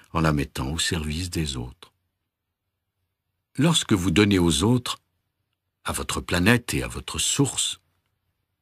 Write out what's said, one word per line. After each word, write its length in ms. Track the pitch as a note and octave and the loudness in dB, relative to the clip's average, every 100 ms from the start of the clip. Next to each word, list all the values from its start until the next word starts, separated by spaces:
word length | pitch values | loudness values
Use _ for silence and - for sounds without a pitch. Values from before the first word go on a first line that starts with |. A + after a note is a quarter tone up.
| _ | _
en 100 | E2 | 0
la 120 | D#2+ | 2
mettant 380 | D2+ C2+ - C2 | 2 -2 -6 -6
au 60 | D#2+ | -4
service 520 | - E2+ D2+ D2+ F2+ | -2 -4 -4 -6 -6
des 280 | E2+ D2+ C2 | -4 -4 -6
autres. 360 | B1 - - _ _ _ _ _ _ _ _ _ _ _ _ _ _ _ _ - | -12 -16 -20 _ _ _ _ _ _ _ _ _ _ _ _ _ _ _ _ 0
Lorsque 360 | D#3 D#3+ - | 2 2 2
vous 180 | G#2 F2 | 0 4
donnez 280 | F2 G#2 F#2+ | 4 6 6
aux 240 | E2+ D2 | 4 2
autres, 380 | G#2 B2 - - _ _ _ _ _ _ _ _ - | 2 0 -2 -12 _ _ _ _ _ _ _ _ -8
à 60 | |
votre 300 | D2+ C2+ - | -6 -4 -6
planète 520 | - F2 F#2 A#2+ - | -4 0 4 2 0
et 100 | C#2 | -6
à 40 | A#1+ | -6
votre 300 | C2 - D#2 | -10 -10 -6
source, 640 | - - C#3 - - - _ _ _ _ _ _ _ _ | -4 0 0 0 -6 -6 _ _ _ _ _ _ _ _